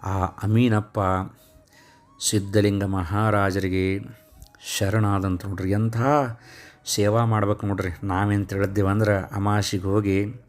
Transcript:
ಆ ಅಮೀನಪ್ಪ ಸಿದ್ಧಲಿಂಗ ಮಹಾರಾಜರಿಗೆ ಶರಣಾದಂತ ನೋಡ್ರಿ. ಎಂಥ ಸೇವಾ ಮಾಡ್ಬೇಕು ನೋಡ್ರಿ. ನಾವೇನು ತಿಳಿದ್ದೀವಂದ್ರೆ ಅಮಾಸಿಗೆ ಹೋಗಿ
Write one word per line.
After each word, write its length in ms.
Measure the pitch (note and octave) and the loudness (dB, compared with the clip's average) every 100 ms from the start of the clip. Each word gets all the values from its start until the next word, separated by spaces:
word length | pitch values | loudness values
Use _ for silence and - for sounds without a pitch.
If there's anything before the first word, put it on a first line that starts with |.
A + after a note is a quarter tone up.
ಆ 220 | F#2 F#2+ F2+ | -4 -2 -2
ಅಮೀನಪ್ಪ 720 | - G#2+ G#2+ B2 G#2+ G#2 - F#2+ F#2 F#2+ - - - _ - - - _ - - | -2 0 4 4 2 0 -2 0 0 -4 -12 -20 -20 _ -20 -20 -20 _ -6 -2
ಸಿದ್ಧಲಿಂಗ 540 | G#2+ G2 G#2 G2+ G2+ | -2 2 2 2 2
ಮಹಾರಾಜರಿಗೆ 1160 | G2 F#2+ E2 G2+ A2 G#2 G2 F#2+ F#2+ F#2+ F#2+ G2 - - - - - - - - | -2 -2 -2 0 2 2 2 0 -2 0 0 -2 -6 -18 -20 -20 -20 -20 -10 -2
ಶರಣಾದಂತ 680 | G2 A2 G#2 G2 F#2+ F#2 G2 | 0 2 2 0 0 -4 -6
ನೋಡ್ರಿ. 260 | F#2 F#2+ | -6 -2
ಎಂಥ 260 | G#2 A2+ A2+ C3 D3 C3 A2+ - - - - - | 0 0 0 2 2 0 -6 -18 -20 -20 -18 -6
ಸೇವಾ 400 | - G#2 A2 A#2 | 0 2 2 2
ಮಾಡ್ಬೇಕು 420 | G#2+ G2+ G2+ G2+ | 2 2 0 -2
ನೋಡ್ರಿ. 400 | F#2+ F#2 E2+ G2+ | -2 -4 -6 -4
ನಾವೇನು 380 | F#2 G#2 G2+ G2 | 0 0 0 -2
ತಿಳಿದ್ದೀವಂದ್ರೆ 720 | G2 G2 G2+ G2 G2+ G#2+ G2 - G2+ | -2 -2 0 2 2 2 2 -2 -4
ಅಮಾಸಿಗೆ 480 | G2+ G#2 G2 G2 | 0 0 0 -2
ಹೋಗಿ 500 | F#2+ G#2 G2+ F#2+ G2+ B2 | 0 0 2 0 -2 -8